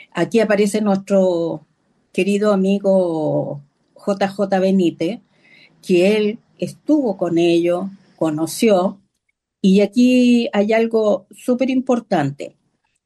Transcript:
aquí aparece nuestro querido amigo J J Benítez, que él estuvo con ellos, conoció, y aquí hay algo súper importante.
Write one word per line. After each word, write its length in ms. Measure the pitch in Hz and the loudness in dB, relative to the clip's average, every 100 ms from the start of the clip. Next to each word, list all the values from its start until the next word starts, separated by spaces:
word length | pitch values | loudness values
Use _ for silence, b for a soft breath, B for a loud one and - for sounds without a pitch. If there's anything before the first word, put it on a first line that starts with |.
| B | B
aquí 280 | - 175 226 | -6 -2 0
aparece 400 | 214 202 208 208 | 0 0 0 0
nuestro 840 | 208 196 196 196 185 170 165 160 _ _ _ _ _ | -2 -2 0 0 2 0 -4 -8 _ _ _ _ _
querido 400 | - 185 202 214 | -4 -2 0 0
amigo 1080 | 196 190 196 196 190 180 160 151 147 143 143 - _ _ | 0 0 0 2 0 0 -2 -2 -4 -4 -10 -16 _ _
J 360 | _ - 196 196 | _ -6 -4 -4
J 300 | 196 196 196 | -4 -2 0
Benítez, 600 | 190 190 170 151 165 240 _ b b b b _ - | 2 2 0 -2 -6 -6 _ b b b b _ -2
que 300 | 175 185 214 | 2 2 2
él 220 | 208 226 _ - | -2 -6 _ -12
estuvo 600 | 180 - - 302 247 190 | -12 -8 -2 0 0 -4
con 180 | 175 165 | -2 0
ellos, 480 | 170 170 175 175 190 - _ - | 2 2 0 -2 -6 -12 _ -6
conoció, 840 | 160 151 160 - 233 190 180 - _ _ _ _ _ _ | -4 -4 -6 -2 2 2 0 -6 _ _ _ _ _ _
y 200 | 196 190 | 2 4
aquí 680 | 202 220 247 254 247 240 233 | 2 2 4 4 4 2 0
hay 200 | 208 208 | -2 0
algo 540 | 226 226 226 214 190 - | 0 0 0 0 -2 -6
súper 380 | - - 247 262 | -12 -4 -2 0
importante. 840 | 262 254 240 - 180 139 143 - _ _ _ _ _ | -2 -2 -2 -2 -2 -2 -6 -16 _ _ _ _ _